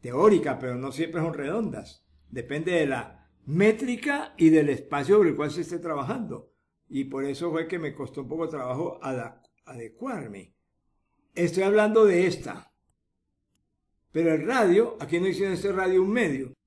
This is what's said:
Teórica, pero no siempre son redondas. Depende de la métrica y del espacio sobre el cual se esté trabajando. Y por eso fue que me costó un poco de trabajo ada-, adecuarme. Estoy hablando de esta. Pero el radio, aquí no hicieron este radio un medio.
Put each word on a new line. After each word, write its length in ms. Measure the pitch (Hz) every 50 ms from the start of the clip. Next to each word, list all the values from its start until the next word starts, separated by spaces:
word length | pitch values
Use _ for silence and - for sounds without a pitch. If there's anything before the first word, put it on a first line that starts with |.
Teórica, 580 | - 123 120 139 185 220 208 160 - 151 127 -
pero 160 | 131 127 123
no 160 | 123 131 135
siempre 280 | 131 143 165 165 160 170
son 140 | 156 170 -
redondas. 720 | - 139 143 180 226 220 185 - 107 - - - _ _ _ _ _ _ _
Depende 440 | - 127 113 - 139 151 160 185 180
de 120 | 165 151
la 440 | 139 131 120 117 - - _ _ _ _ _ _
métrica 840 | - 143 175 202 220 220 220 269 247 247 220 - 294 285 294 285 - -
y 120 | - 170 160
del 200 | 156 156 147 143
espacio 460 | 135 - - - 147 143 135 143 202
sobre 140 | 214 202 160
el 60 | 147
cual 160 | 147 147 147
se 100 | 147 175
esté 180 | 160 - 175 170
trabajando. 720 | 170 165 151 143 131 147 233 262 214 160 - - - _ _ _ _ _ _ _ _ _
Y 160 | - 135 135
por 200 | 135 135 135 139
eso 240 | 139 135 135 170 170
fue 180 | 156 165 160
que 120 | 160 190 175
me 160 | 160 143 147
costó 260 | - 135 120 - 143
un 60 | 135
poco 180 | 117 151 160 165
de 60 | 156
trabajo 480 | 156 143 127 127 127 135 170 - - -
ada-, 400 | - 135 131 123 117 113 - _ _ _ _ _ _
adecuarme. 880 | - 131 120 117 110 _ _ 226 269 240 180 131 113 98 98 87 _ _ _ _ _ _ _ _ _ _ _ _ _ _ _ _ _ _
Estoy 300 | 175 175 160 165 185 190
hablando 420 | 196 208 214 214 214 214 226 214
de 220 | 202 180 175 185
esta. 460 | 180 - - - 113 90 92 - _ _ _ _ _ _ _ _ _ _ _ _ _ _ _ _ _ _ _ _ _ _ _ _ _ _ _ _ _
Pero 220 | _ 156 170 165 160
el 120 | 151 143
radio, 520 | 202 262 262 220 180 175 202 233 233 - -
aquí 200 | 139 139 165 170
no 80 | 185
hicieron 260 | 190 175 - 196 196 185
este 180 | 170 190 202
radio 320 | 185 190 190 185 185 185 185
un 80 | 190
medio. 420 | 214 247 220 165 139 131 135 127 - _ _